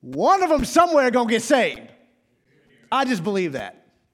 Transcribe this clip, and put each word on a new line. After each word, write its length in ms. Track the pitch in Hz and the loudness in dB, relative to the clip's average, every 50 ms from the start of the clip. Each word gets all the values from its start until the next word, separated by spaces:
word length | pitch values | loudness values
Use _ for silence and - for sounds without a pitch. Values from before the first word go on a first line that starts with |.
one 420 | - 123 131 143 190 294 381 392 381 | -16 -12 -6 -2 2 2 2 2 2
of 60 | 330 | 2
them 160 | 320 285 247 | 0 0 0
somewhere 440 | - - 330 349 349 330 294 262 247 | 0 2 2 2 4 4 2 2 2
gonna 200 | 226 247 240 220 | 2 0 0 0
get 140 | 226 220 226 | -2 -2 0
saved. 360 | - 302 262 220 160 123 113 113 - - _ _ _ _ _ _ _ _ _ _ _ _ _ _ _ _ _ _ _ | 0 2 2 2 0 -4 -8 -18 -20 -20 _ _ _ _ _ _ _ _ _ _ _ _ _ _ _ _ _ _ _
I 140 | - 262 277 | -2 -2 0
just 180 | 254 254 190 160 | -2 -2 -4 -4
believe 300 | 208 202 196 185 165 139 | -4 -4 -4 -4 -4 -6
that. 340 | 127 104 92 - _ _ _ _ _ _ _ | -8 -10 -12 -14 _ _ _ _ _ _ _